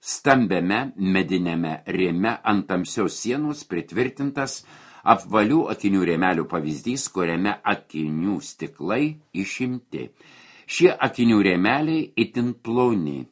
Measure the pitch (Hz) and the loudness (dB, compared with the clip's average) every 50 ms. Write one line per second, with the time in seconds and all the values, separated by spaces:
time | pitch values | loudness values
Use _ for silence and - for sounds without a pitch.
0 | _ - - - - 139 135 131 120 95 95 90 85 90 101 113 131 139 - - | _ -6 -8 -2 4 4 4 6 4 2 2 0 0 0 -2 -2 -2 -6 -6 -2
1 | 98 95 95 95 92 76 95 92 87 87 82 82 85 80 80 78 - - 92 - | 0 2 2 2 2 2 0 0 0 0 -2 -2 -2 -4 -4 -6 -8 -6 -2 0
2 | 92 90 85 85 95 113 117 - - 117 104 101 - - 95 90 90 - - - | 0 0 0 0 0 -2 -2 -2 -2 0 0 0 0 -2 -4 -4 -4 -4 -4 -2
3 | 104 87 - - - 107 120 143 151 151 147 143 - _ 92 85 82 - 85 95 | -2 -2 -2 -6 -6 -6 -4 -4 -4 -6 -6 -8 -10 _ -6 -6 -6 -6 -2 -2
4 | 127 127 123 - 139 143 139 147 139 131 - - - - - - - - - - | -2 -2 -2 -4 -6 -6 -4 -4 -6 -6 -8 -12 -14 -18 -20 -20 -20 -20 -20 -6
5 | - - 117 - - 98 95 107 104 107 139 160 156 - 110 - - 101 98 95 | 4 4 4 4 4 0 2 2 4 4 4 2 2 0 -4 -2 0 0 2 2
6 | 90 85 85 80 90 92 92 82 78 - - 85 76 76 76 71 - 117 123 135 | 2 2 2 2 2 2 2 0 -2 -2 -4 -4 -4 -4 -6 -6 -4 -6 -6 -4
7 | - - - 95 90 85 82 82 92 101 104 - _ 101 104 98 - _ - 78 | -6 -6 -4 -2 -2 -2 -2 -2 -2 -2 -4 -4 _ -2 -4 -4 -4 _ -8 -6
8 | 78 78 78 78 85 98 101 80 - - - _ 80 73 - _ - 90 104 123 | -6 -4 -4 -2 -2 -2 -4 -4 -6 -10 -14 _ -12 -12 -12 _ -6 -4 -2 -2
9 | 147 156 156 156 _ _ _ - 98 98 - - 127 127 127 123 - _ - 73 | -2 -4 -4 -8 _ _ _ -8 -6 -6 -6 -6 -6 -6 -6 -8 -10 _ -12 -12
10 | 62 58 _ _ - - - - - - - - - - - - 170 180 - - | -12 -12 _ _ -20 -20 -20 -20 -20 -20 -20 -20 -14 -10 -2 4 4 4 4 4
11 | 131 131 - - 123 117 113 104 101 98 90 87 92 104 123 143 151 160 160 160 | -2 -2 2 4 4 6 6 6 6 6 4 4 4 2 2 2 0 0 0 -2
12 | 156 - _ - 117 98 - 127 120 123 120 - _ 113 113 123 127 123 117 101 | -2 -4 _ -2 -2 0 0 -2 -2 -2 -4 -6 _ -2 0 2 4 4 2 2
13 | 82 73 71 69 64 - | 0 -2 -4 -6 -10 -12